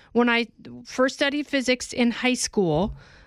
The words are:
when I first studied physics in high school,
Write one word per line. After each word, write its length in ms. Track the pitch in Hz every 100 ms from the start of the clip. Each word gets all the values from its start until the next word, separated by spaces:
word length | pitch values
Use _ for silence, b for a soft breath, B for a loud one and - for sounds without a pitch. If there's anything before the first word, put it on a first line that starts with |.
| B
when 160 | 233 240
I 160 | 233 233 - 240 240
first 320 | 240 - 262 -
studied 300 | 285 294 294
physics 460 | 277 254 247 -
in 180 | - 240
high 240 | 220 247
school, 600 | 247 - - 180 151 208 B B B